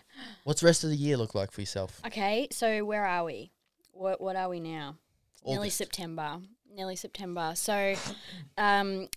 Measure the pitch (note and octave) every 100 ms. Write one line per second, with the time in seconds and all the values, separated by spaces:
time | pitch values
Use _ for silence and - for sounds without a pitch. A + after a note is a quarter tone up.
0 | _ - - - C#3 D3 E3+ E3 D#3+ D3
1 | D3 C3 A2 G#2 G2 - G2+ G2 F#2 -
2 | A3+ A3 G3+ A3 C#4+ - A3+ G#3+ G#3 G#3+
3 | G3 F3 E3 A2 D3 _ _ _ _ F#3
4 | F#3+ F#3 F#3+ F#3+ F#3 F3 D#3+ D#3+ C#3+ D#3+
5 | _ _ _ - - E3+ G#3 - G3+ -
6 | E3+ E3 D3+ E3 F#3+ A#3 _ G3+ F#3+ F#3
7 | - - F#3 F3 D#3+ F3 - G3+ G3 G3
8 | - G3+ - F#3 D3 - G#3 G3+ G3+ F#3+
9 | F#3+